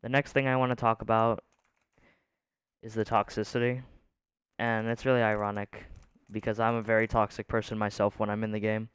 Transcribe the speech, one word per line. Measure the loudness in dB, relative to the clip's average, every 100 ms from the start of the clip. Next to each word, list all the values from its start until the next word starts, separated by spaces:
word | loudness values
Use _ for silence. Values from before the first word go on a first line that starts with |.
The | 2
next | 0 2
thing | 0 2
I | 2
wanna | 2 2
talk | 0 0
about | 2 2 4 0 -6 _ _ _ _ _ _ _ _ _ _ _ _ _
is | -10
the | -4
toxicity. | 0 2 2 -2 -2 0 0 -2 -8 -20 _ _ _ _ _ _
And | -2 0 0
it's | -2 2
really | 2
ironic, | 2 0 -2 -4 -8 -12 -18 -20 -20 _ _
because | -8 -4 0
I'm | 2
a | 0
very | 2 2 4
toxic | 2 0 -2 -4
person | -4 -2 -4
myself | -4 0 0 0
when | -4
I'm | -2
in | -4
the | -2
game. | -2 -2 -6